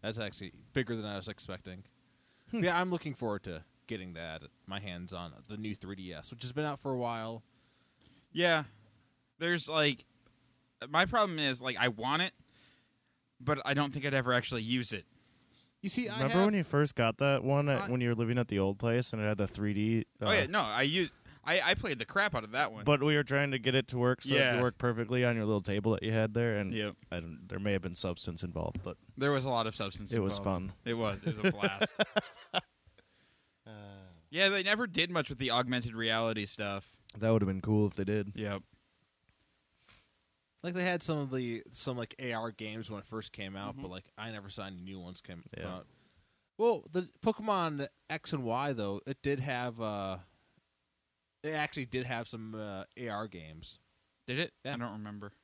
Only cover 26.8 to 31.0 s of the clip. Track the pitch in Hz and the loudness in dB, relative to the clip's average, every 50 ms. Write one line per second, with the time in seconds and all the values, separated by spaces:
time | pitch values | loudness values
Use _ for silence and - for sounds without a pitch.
26.8 | 107 104 95 _ - - - 87 82 82 80 - - 92 - 95 98 104 101 95 | -2 -4 -4 _ -12 -6 -6 -6 -6 -6 -10 -12 -10 -8 -6 -2 0 2 2 2
27.8 | 87 92 87 - - 95 87 - - - 85 85 - 87 85 82 82 80 - 92 | 0 -2 0 0 0 0 0 -2 -4 -6 -4 -4 -6 -4 -4 -2 -4 -2 -4 -6
28.8 | 92 - 85 - _ - - - 135 143 143 135 127 135 123 117 113 110 107 - | -6 -8 -10 -10 _ -20 -6 0 2 2 2 2 2 2 0 2 0 0 -2 -4
29.8 | 107 98 92 - 107 98 113 117 98 98 98 101 98 98 95 87 92 95 92 - | -4 -4 -4 -6 -6 0 0 2 4 4 2 2 0 0 0 0 -2 -4 -8 -8
30.8 | - 120 117 113 | -6 -4 -2 0